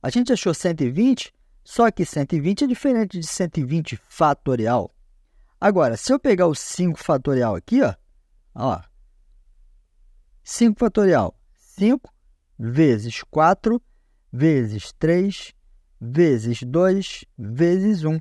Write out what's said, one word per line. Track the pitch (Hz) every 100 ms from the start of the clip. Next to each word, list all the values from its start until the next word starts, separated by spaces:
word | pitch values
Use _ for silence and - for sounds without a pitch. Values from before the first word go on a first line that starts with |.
A | 135
gente | 240 247
achou | 240 202
cento | 160 180 165 131
e |
vinte, | 139 247 254 - _ _ _
só | _ - 233
que | - 175
cento | - 139
e | 165
vinte | 147 202
é | 285
diferente | 247 285 240 208 180
de | 160
cento | - 180 165
e | 127
vinte | 165 156 110 _
fatorial. | - 156 143 - 123 110 120 87 _ _ _ _ _ _ _
Agora, | 196 190 135 117
se | -
eu | 269
pegar | 277 190 175
o | 143
cinco | - - 180 156
fatorial | - 143 127 131 117 92
aqui, | - 247
ó, | 262 - _ _ _ _ _ -
ó, | 123 101 - _ _ _ _ _ _ _ _ _ _ _ _ _ _ _
cinco | - - 233 208
fatorial, | 233 - 196 151 90 - _ _
cinco | _ - 202 262 - _ _ _ _ _
vezes | 113 127 156 113 113 -
quatro | - - 160 190 220 233 _ _ _ _ _
vezes | 120 156 147 113 104 -
três | - 160 175 196 185 - _ _ _ _ _
vezes | 117 135 170 123 110 117
dois | 123 147 185 190 185 - - -
vezes | 107 120 170 185 196 202 156
um. | 160